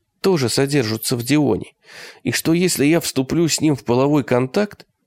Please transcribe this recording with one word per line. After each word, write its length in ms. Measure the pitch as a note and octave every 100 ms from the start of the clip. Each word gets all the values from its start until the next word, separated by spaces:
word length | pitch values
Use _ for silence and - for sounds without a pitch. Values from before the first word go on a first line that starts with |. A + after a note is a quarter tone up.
| _ _
тоже 260 | G3 F3 B2
содержатся 680 | - C#3 C#3+ G#2+ A2 - B2
в 80 |
Дионе, 500 | A#2+ D3 C3+ F#2+ - _ _ - - -
и 80 | -
что 220 | - -
если 320 | E3+ F3+ A#2 C#3+
я 140 | E3
вступлю 480 | - C3 C3 D#3 E3
с 140 | -
ним 140 | D#3 C3+
в 80 |
половой 400 | - A#2+ C#3 D3
контакт, 640 | - B2 C3 G3+ G#3 - - _